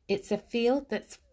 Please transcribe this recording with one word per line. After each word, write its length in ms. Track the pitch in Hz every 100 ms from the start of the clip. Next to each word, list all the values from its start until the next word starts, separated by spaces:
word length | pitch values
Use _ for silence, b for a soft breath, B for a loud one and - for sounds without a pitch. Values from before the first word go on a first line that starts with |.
| -
It's 240 | 196 -
a 60 | 208
field 520 | - 233 233 277 277
that's 300 | 208 - - _